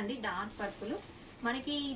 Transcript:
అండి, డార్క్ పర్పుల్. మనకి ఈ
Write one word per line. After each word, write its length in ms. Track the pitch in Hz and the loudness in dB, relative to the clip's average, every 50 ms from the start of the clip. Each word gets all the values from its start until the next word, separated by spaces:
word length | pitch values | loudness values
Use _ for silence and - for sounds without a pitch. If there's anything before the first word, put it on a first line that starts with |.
| 208 | 4
అండి, 140 | 202 269 247 214 202 | 2 2 2 2 2
డార్క్ 300 | 180 180 208 214 - - 208 | 2 2 0 -2 -2 -2 -2
పర్పుల్. 340 | 202 196 - 196 214 294 415 - - - - - - - - - 233 | -2 -2 -2 -2 0 0 -2 -2 -6 -12 -14 -14 -14 -10 -2 0 2
మనకి 260 | 247 269 262 294 294 294 285 277 | 2 2 2 2 2 2 2 2
ఈ 20 | 269 | 0